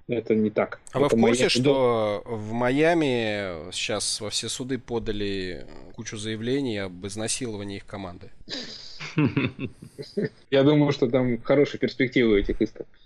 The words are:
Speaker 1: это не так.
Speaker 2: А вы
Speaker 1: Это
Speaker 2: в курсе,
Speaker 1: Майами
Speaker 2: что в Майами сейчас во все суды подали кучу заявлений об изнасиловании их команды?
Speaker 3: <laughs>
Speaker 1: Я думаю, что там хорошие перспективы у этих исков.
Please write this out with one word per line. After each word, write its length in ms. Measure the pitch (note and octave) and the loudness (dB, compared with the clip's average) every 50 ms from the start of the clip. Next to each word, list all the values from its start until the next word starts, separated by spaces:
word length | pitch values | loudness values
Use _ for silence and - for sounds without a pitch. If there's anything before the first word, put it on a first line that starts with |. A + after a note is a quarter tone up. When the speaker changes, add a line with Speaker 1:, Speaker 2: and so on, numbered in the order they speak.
| - | -8
Speaker 1:
это 280 | - A#2+ A2+ - - A2 | -6 -4 -4 0 0 2
не 160 | A2 G#2+ G#2+ | 2 2 2
так. 280 | - - G2+ - - - - - - | 2 0 -2 -2 -4 -10 -12 -4 0
Speaker 2:
А 60 | C3 | 0
вы 80 | C#3 | 2
Speaker 1:
Это 100 | - A#2+ | 4 4
Speaker 2:
в 20 | A2+ | 6
курсе, 260 | A#2 A#2 A#2+ B2 B2+ | 6 6 4 4 4
Speaker 1:
Майами 40 | - | 2
Speaker 2:
что 720 | - A#2+ B2+ C#3+ C#3 C3+ B2+ A#2+ A#2+ A2+ G#2+ G#2 G#2 G2+ - | 2 4 4 4 4 4 4 4 4 2 2 0 -2 -2 -4
в 280 | - A#2 G#2+ G#2+ G#2+ | -6 -8 -6 -6 -4
Майами 1200 | A2+ A#2 B2 B2 C3 C#3+ D#3 E3 F3 E3 D3+ C3+ B2+ A#2+ A2+ G#2+ G#2 G#2 G2+ F#2+ F2 D#2+ D2+ F2+ F#2 | -2 0 0 2 4 4 4 4 4 4 2 2 2 0 0 0 -2 -2 -4 -6 -6 -8 -10 -10 -8
сейчас 480 | - - - A2+ G2+ - - - - | -6 -4 -4 -2 -2 -2 -4 -4 -4
во 80 | G#2 G2+ | -6 -4
все 180 | - - - | -4 -4 -4
суды 300 | A2 - - B2+ B2+ C3+ | -4 -6 -6 -6 -4 -6
подали 880 | A#2 - - A#2+ A#2 A2 A2 G#2+ G#2 G#2 G2+ G2 G2 F#2 F2+ F2 C#2+ - - D2+ C#2 C2 - - | -6 -4 -4 -4 -4 -2 -2 -4 -2 -2 -4 -4 -4 -4 -6 -8 -10 -12 -14 -16 -16 -18 -16 -14
кучу 220 | - A2+ - B2 | -14 -12 -10 -10
заявлений 600 | G#2+ G2+ A2 A2 G#2+ A2+ A#2+ C3 C#3+ C#3 B2 G#2+ | -8 -8 -6 -6 -6 -4 -2 -2 -2 -2 -2 -2
об 260 | G2+ G2 F#2+ F2 F2 F#2+ | -4 -4 -6 -8 -10 -10
изнасиловании 760 | G2+ G2 G#2+ A2 A2+ - - C3 A#2 G#2+ G2+ G2+ G2+ G2+ | -8 -6 -6 -4 -4 -4 -4 -6 -6 -8 -8 -8 -8 -10
их 100 | G2 - | -12 -12
команды? 420 | - - G2 F#2 F2+ F2+ F2+ - - - - - - D4 C4 - - - - - - - - D#3 - - | -12 -12 -10 -10 -10 -12 -14 -16 -18 -18 -18 -14 -12 -12 -12 -10 -12 -14 -16 -16 -16 -14 -14 -14 -6 -2
Speaker 3:
<laughs> 1400 | D3+ D3+ B2 - C#3 B2+ B2+ - - C#3 - - - - - - - C#3 - - G3+ G3 - - - - - | 0 0 0 2 0 -2 -2 -4 -8 -10 -10 -12 -14 -20 -18 -16 -16 -16 -8 -4 -4 -4 -4 -6 -10 -4 0
Speaker 1:
Я 100 | C3+ C3+ | 4 6
думаю, 300 | C3+ C#3+ D3+ D3 D3 C#3+ | 6 6 6 6 6 4
что 180 | C#3+ - C3+ A#2+ | 2 2 2 2
там 320 | B2+ B2+ B2+ B2 A#2+ A2+ | 2 2 2 2 0 0
хорошие 380 | - - C#3 C#3+ C#3+ - - - | 2 4 4 6 4 4 2 0
перспективы 540 | - A#2 - - C3+ B2 - C3+ A#2+ A2+ G#2 | -2 -2 0 0 0 2 4 4 6 6 6
у 40 | |
этих 240 | G2+ G2+ - - - | 4 4 2 0 0
исков. 240 | A2 - - - - - - - - | -2 -2 -2 -6 -14 -14 -18 -8 -2